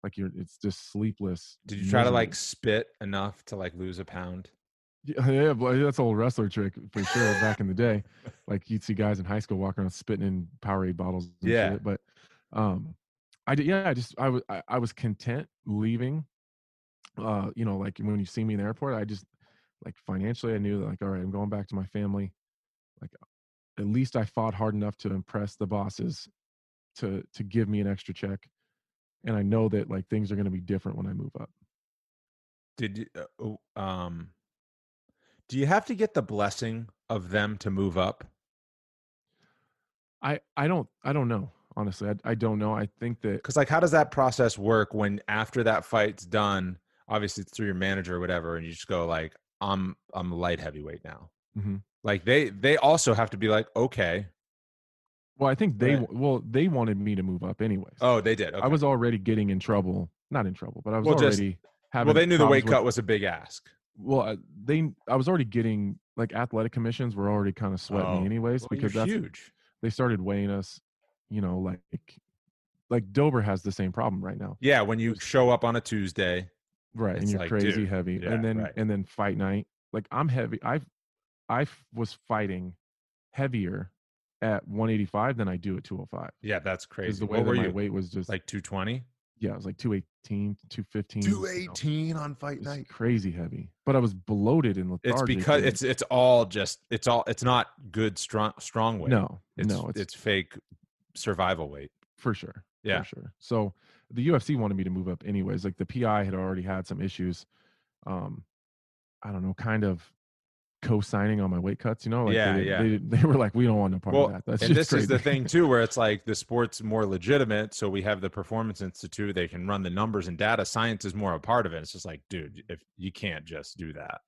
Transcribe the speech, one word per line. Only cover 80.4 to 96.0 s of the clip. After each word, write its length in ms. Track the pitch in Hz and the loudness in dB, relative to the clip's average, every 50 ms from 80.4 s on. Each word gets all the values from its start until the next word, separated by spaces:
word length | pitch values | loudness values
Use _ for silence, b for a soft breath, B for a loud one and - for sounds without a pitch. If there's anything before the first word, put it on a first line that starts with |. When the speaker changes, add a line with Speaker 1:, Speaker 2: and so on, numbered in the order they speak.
| 113 110 110 - | -2 -4 -6 -6
Speaker 1:
I've, 240 | - 117 127 156 135 _ _ _ _ _ _ _ _ _ _ _ _ - | -4 -2 -2 -2 -4 _ _ _ _ _ _ _ _ _ _ _ _ -2
I 140 | 117 123 | 0 0
f-, 240 | 147 - - _ _ _ | 0 -2 -6 _ _ _
was 200 | - 117 117 107 | -6 -6 -6 -6
fighting 640 | - _ _ - 117 107 104 98 95 92 90 90 87 _ _ _ _ _ _ _ _ _ _ _ | -6 _ _ -2 -2 0 0 -2 -4 -6 -8 -10 -12 _ _ _ _ _ _ _ _ _ _ _
heavier 600 | _ - 139 135 123 110 95 90 95 98 90 90 _ _ _ _ _ _ _ _ _ _ | _ -4 -2 -2 0 -2 -2 -2 -4 -6 -8 -10 _ _ _ _ _ _ _ _ _ _
at 240 | 110 110 107 - - - | -2 0 0 -2 -4 -6
one 220 | 101 104 110 113 | -2 -2 0 2
eighty-five 460 | 110 104 101 - - 101 110 131 131 | 2 0 0 0 0 0 0 0 0
than 120 | 113 107 95 | 0 -2 -2
I 80 | 90 | -2
do 200 | 87 87 101 92 | -4 -4 -4 -6
at 80 | 87 - | -6 -6
two 160 | - 95 95 | -8 -10 -10
oh 60 | 92 | -8
five. 240 | - - 95 - - _ _ | -10 -10 -10 -10 -12 _ _
Speaker 2:
Yeah, 160 | - 104 104 87 | -6 -4 -4 -2
that's 260 | 73 95 92 90 - | -2 -4 -6 -6 -8
Speaker 1:
'Cause 40 | _ - | _ -10
Speaker 2:
crazy. 260 | - 95 110 104 95 | -6 -4 -4 -2 -4
Speaker 1:
the 60 | 107 | -4
way 120 | 101 107 110 | 0 2 2
Speaker 2:
What 80 | 120 | 2
were 60 | 120 | 4
Speaker 1:
that 40 | 120 | 2
my 120 | 120 - 92 | 2 2 0
Speaker 2:
you? 40 | |
Speaker 1:
weight 200 | 90 101 104 101 | 0 -2 -2 -2
was 180 | 95 95 92 87 | -2 -4 -4 -4
just 180 | - 98 90 - | -4 -6 -4 -4
Speaker 2:
Like, 180 | 101 95 _ | -6 -6 _
two 140 | - - 101 | -8 -8 -8
twenty? 440 | - - 101 95 95 107 120 131 123 _ _ _ _ _ _ _ | -8 -6 -4 -4 -2 -2 -4 -6 -8 _ _ _ _ _ _ _
Speaker 1:
Yeah, 140 | - 98 | -4 -4
it 40 | 101 | -4
was, 100 | 95 98 | -4 -8
like, 120 | 95 98 - | -10 -10 -4
two 140 | - 117 104 | -2 -2 -2
eighteen, 640 | 95 - _ _ _ _ - 104 101 101 104 101 _ - - | -2 -4 _ _ _ _ -6 -4 -2 -2 -2 -4 _ -12 -12
two 140 | - - | -10 -10
fifteen, 400 | 98 _ - 110 101 _ - 107 101 | -10 _ -6 -8 -8 _ -4 -2 0
you 80 | 98 | 0
know. 100 | 101 98 95 | 0 0 -2
Speaker 2:
Two 20 | |
eighteen 720 | 185 185 180 185 175 - - - 151 151 156 160 160 160 | -6 -6 -6 -8 -8 -8 -4 -2 -2 0 0 -2 -2 -4
on 180 | 156 147 147 139 | -4 -6 -8 -8
fight 240 | - - 143 143 - | -8 -8 -8 -8 -6
Speaker 1:
It's 60 | - | -8
Speaker 2:
night? 240 | 143 143 143 127 _ | -8 -8 -8 -10 _
Speaker 1:
crazy 420 | - - 117 120 120 113 95 95 | -8 -2 2 2 2 2 0 -2
heavy. 420 | 82 87 85 82 - - - - _ _ _ | -4 -4 -6 -6 -8 -10 -12 -14 _ _ _
But 100 | 139 135 | 2 4
I 40 | 131 | 4
was 140 | 120 110 95 | 4 2 0
bloated 600 | 92 90 - 107 101 101 110 143 165 143 113 95 95 | -4 -6 -4 0 2 2 4 4 4 4 2 0 0
and 120 | 90 90 90 87 | -2 -4 -4 -2
Speaker 2:
It's 200 | - 123 123 131 | 0 0 2 2
Speaker 1:
lethargic 140 | 131 120 127 | 2 2 2
Speaker 2:
because 260 | 92 92 - 147 143 | 2 4 4 4 6
Speaker 1:
and 40 | - | 4
Speaker 2:
it's, 160 | 131 104 - | 2 0 2
it's 200 | 131 127 127 - | 0 0 0 0